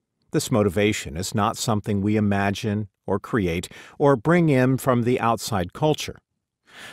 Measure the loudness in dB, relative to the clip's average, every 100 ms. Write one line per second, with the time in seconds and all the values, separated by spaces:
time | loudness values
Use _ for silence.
0 | _ _ _ -4 0 2 2 2 2 0
1 | -6 -8 -4 -2 0 -2 -2 -2 -2 -2
2 | 0 0 2 2 0 -2 -4 -4 -6 _
3 | -6 -6 -2 -2 0 -2 -6 -12 -20 0
4 | 2 4 4 2 4 4 4 2 2 2
5 | 2 0 0 -2 -2 -4 -4 -2 -2 -2
6 | -6 -12 _ _ _ _ _ -20 -20